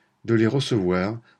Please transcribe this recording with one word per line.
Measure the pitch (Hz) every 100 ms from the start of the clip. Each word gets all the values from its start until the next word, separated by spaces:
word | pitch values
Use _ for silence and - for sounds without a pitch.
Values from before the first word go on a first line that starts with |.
| _ _
de | 104
les | 113 110
recevoir, | 135 - 117 90 90 95 117 -